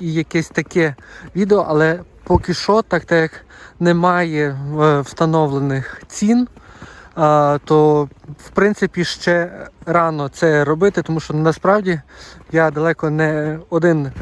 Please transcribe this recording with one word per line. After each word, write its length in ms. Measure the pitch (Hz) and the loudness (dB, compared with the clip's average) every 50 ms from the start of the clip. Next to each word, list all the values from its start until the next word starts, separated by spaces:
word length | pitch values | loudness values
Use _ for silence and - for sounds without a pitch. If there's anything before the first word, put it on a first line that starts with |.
і 120 | 180 165 160 | -8 -6 -4
якесь 360 | 165 156 - - 165 156 - | -4 -4 -2 -2 -4 -4 -4
таке 460 | - 170 156 - - 180 165 151 139 - - - - - - - - | -4 -6 -6 -2 0 0 0 0 -2 -6 -16 -20 -20 -20 -18 -8 -4
відео, 300 | 175 208 190 208 196 - 156 | -2 0 2 2 2 2 0
але 320 | 156 151 156 160 165 180 170 - - - - | 2 2 2 2 0 -2 -6 -16 -20 -12 -4
поки 300 | - 180 175 - - 160 | 0 0 0 0 0 -6
що, 280 | - - - 208 220 220 | -4 0 0 0 0 0
так, 220 | - 185 156 - | 0 -2 -4 -2
так 160 | - 170 165 | 0 0 0
як 240 | 160 156 - - - - - - - - - - | 0 0 -4 -10 -20 -20 -20 -20 -20 -16 -8 -2
немає, 800 | 170 170 175 170 175 180 175 180 175 165 156 151 147 143 135 135 139 143 151 156 | 0 2 2 2 2 2 2 2 0 -2 -2 -2 -2 -2 -4 -6 -8 -6 -2 2
е, 200 | 151 156 147 143 | 2 2 2 2
встановлених 1000 | 135 - - - 165 160 160 160 156 143 139 139 139 139 135 135 127 - - - - - | 0 -4 -4 -2 0 0 2 2 2 0 0 -2 -2 -2 -2 -4 -6 -8 -12 -18 -18 -14
цін, 400 | - - 208 208 233 247 247 - - - - - - - - - - - - - - | -8 -2 0 2 2 2 0 -2 -6 -16 -20 -20 -20 -20 -20 -20 -20 -20 -20 -12 -4
а, 440 | - 156 151 151 147 147 143 147 143 - | 0 2 4 4 4 4 2 0 0 0
то, 440 | - 156 151 151 151 151 147 147 143 - _ - - 143 - | 2 2 4 4 4 4 2 0 -4 -8 _ -20 -20 -20 -20
в 100 | - - | -16 -8
принципі, 560 | - 190 196 208 202 - 202 - - 180 165 | -2 0 0 0 0 -2 -4 -4 -2 -4 -4
ще 460 | - - - - 180 175 175 170 180 190 - - - - - - | -4 -6 -4 -2 0 0 0 -2 -4 -8 -14 -18 -18 -20 -14 -6
рано 420 | 165 165 170 165 165 156 147 143 135 | -2 0 2 2 0 -2 -4 -6 -6
це 360 | - - 170 160 151 147 147 | -4 0 0 2 2 2 2
робити, 380 | 143 156 160 196 202 - 175 156 | 2 0 2 2 0 0 0 -4
тому 180 | - 160 160 | -4 -4 -6
що 140 | - - 151 | -4 -4 -4
насправді 680 | 151 156 160 151 - - 185 196 214 190 185 170 147 - _ - - - - - - - - 160 | 0 0 0 0 0 0 0 0 0 0 -2 -4 -4 -6 _ -20 -20 -20 -20 -20 -20 -12 -4 0
я 180 | 165 160 156 | 0 0 0
далеко 400 | 143 151 160 165 160 - 165 156 | 0 0 -2 -2 -2 -2 -2 -2
не 480 | 151 156 156 156 156 151 151 156 156 160 170 - | 0 0 0 0 0 -2 -4 -4 -6 -8 -8 -4
один, 420 | 175 165 165 175 160 151 139 131 123 - | -2 0 2 2 2 2 0 -4 -6 -6